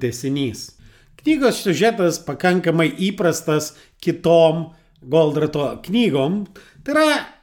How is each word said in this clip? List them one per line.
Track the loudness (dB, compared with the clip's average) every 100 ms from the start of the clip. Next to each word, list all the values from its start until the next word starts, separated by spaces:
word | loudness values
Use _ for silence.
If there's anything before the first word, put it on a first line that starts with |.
tęsinys. | -4 -4 -4 -4 -4 -8 -16 -20 -20 _ _ _
Knygos | -2 2 2 0
siužetas | -2 2 2 2 0 -2
pakankamai | -6 -2 0 2 0 0 0 0 -4
įprastas | 0 0 0 -2 -2 -2 -12 _ -8
kitom | -4 -2 4 6 6 4 -6 -12 _ _ 0
Goldrato | 2 2 0 -2 -2 -4 -6 -4
knygom. | 0 0 0 -2 -4 -8 -16 -20 -16
Tai | -4 0
yra | 2 0 -4 -16